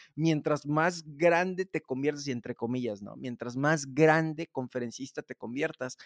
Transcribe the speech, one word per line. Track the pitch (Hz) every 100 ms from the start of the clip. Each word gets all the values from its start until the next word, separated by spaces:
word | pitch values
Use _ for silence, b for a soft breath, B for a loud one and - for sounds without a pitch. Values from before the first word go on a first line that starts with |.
| B
Mientras | - 160 151 156 147 143
más | 151 170 175 156
grande | 143 170 170 185 180
te | 185 160
conviertes, | - 131 143 147 143
y |
entre | 120 117
comillas, | 120 117 127 120 101
¿no? | 98 -
Mientras | 131 117 120 123
más | 147 160 139
grande | 131 156 156 160 151 165
conferencista | - 127 127 120 - 135 -
te | -
conviertas, | - 113 127 160 - 127 -